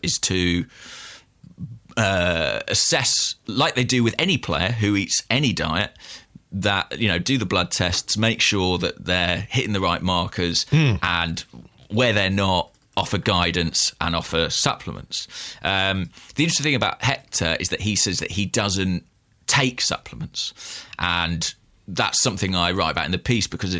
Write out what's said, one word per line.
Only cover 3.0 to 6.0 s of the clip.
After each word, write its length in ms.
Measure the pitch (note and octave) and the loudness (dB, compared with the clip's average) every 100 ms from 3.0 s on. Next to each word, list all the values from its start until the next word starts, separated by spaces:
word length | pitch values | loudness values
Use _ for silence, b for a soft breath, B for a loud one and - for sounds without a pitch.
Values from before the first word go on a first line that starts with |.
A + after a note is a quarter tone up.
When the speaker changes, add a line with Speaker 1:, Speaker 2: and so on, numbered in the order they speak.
| A#2+ - - - - | 2 0 -2 -6 -6
Speaker 1:
like 280 | G#2+ D3+ B2+ | 0 0 2
they 80 | |
do 200 | B2 B2+ | 2 4
with 120 | A#2 - | 2 2
any 180 | F3 G#3 | 2 0
player 340 | - D2+ F2+ | 0 0 0
who 240 | A#2 G#2 G2+ | 2 2 2
eats 280 | - - - | 2 -2 0
any 240 | B2 C#3+ | 0 2
diet, 380 | E2 D#2+ E2 G#2 B | 0 0 0 -2 B